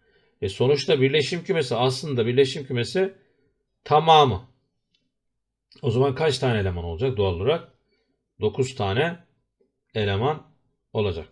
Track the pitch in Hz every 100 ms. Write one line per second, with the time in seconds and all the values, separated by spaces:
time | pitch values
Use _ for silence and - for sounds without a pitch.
0 | _ _ _ - 101 - 123 143 - 151
1 | 135 151 135 175 170 170 135 117 127 127
2 | 165 127 113 123 135 160 135 123 113 185
3 | 190 - _ _ _ _ _ _ - 151
4 | 160 156 143 92 - _ _ _ _ _
5 | _ _ _ _ _ _ _ - 139 113
6 | 139 135 156 131 131 110 95 87 85 82
7 | 135 104 98 85 107 170 - _ _ _
8 | _ _ _ - 107 101 127 - 101 101
9 | 165 175 _ _ _ _ _ _ _ 113
10 | 101 98 127 156 - _ _ _ _ 110
11 | 104 82 -